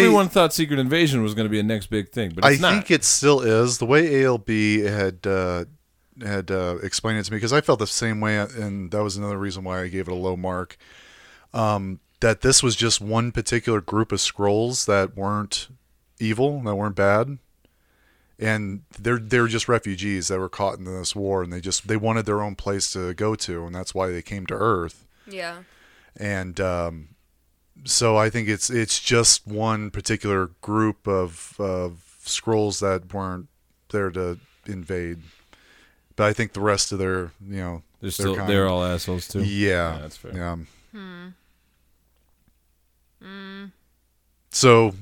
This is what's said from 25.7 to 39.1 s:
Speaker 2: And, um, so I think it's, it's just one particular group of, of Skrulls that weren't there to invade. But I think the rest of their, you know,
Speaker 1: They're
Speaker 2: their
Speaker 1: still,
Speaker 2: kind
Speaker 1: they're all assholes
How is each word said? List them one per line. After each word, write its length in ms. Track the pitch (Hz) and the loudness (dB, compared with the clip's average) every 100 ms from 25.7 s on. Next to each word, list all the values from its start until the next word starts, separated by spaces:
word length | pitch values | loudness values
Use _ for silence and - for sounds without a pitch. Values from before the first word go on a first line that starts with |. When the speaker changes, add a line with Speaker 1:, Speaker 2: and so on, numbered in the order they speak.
| _ _ _ _ - | _ _ _ _ -10
Speaker 2:
And, 440 | 104 98 92 87 | -6 -4 -6 -4
um, 480 | 92 87 85 82 78 _ _ _ _ _ _ - | -2 -2 -4 -6 -14 _ _ _ _ _ _ -14
so 320 | 131 - 117 107 | -4 2 4 4
I 140 | 110 | 4
think 180 | 117 107 | 0 -2
it's, 200 | 104 - | -2 -2
it's 300 | 123 110 - | -2 -2 -2
just 480 | - 117 113 - - | 2 4 6 4 0
one 460 | 104 110 110 104 | -4 -2 -2 -4
particular 560 | 101 - 107 104 98 92 - | -6 -4 -2 0 0 0 -6
group 460 | - 107 107 - 98 | -2 2 2 0 -2
of, 480 | 95 90 82 - - | 0 0 -6 -14 -6
of 560 | 98 90 90 85 _ _ | -4 -2 -4 -8 _ _
Skrulls 560 | - - - 110 104 95 | -8 -6 0 2 2 0
that 340 | 98 95 90 | 0 0 -4
weren't 320 | 101 95 90 85 _ _ _ _ | -8 -6 -8 -12 _ _ _ _
there 200 | 104 95 | -2 -2
to 280 | 90 90 87 - _ 107 | -2 -4 -6 -12 _ -12
invade. 520 | 95 87 92 85 85 80 _ _ _ _ _ _ _ _ - | -10 -6 -6 -6 -10 -14 _ _ _ _ _ _ _ _ 0
But 100 | 107 | 2
I 60 | |
think 200 | 107 107 | 2 -2
the 80 | 98 | -2
rest 300 | 104 98 - | 0 2 0
of 80 | 98 | -2
their, 320 | 95 92 85 - | -2 -2 -6 -12
you 180 | 98 98 | -12 -8
know, 220 | 90 85 - _ | -8 -8 -14 _
Speaker 1:
They're 80 | 98 | -8
Speaker 2:
their 20 | |
Speaker 1:
still, 240 | - 98 95 | -2 -2 -2
Speaker 2:
kind 120 | 98 | 2
Speaker 1:
they're 180 | 101 95 | 2 4
all 180 | 90 | 2
assholes 440 | 90 85 - | 0 -2 -4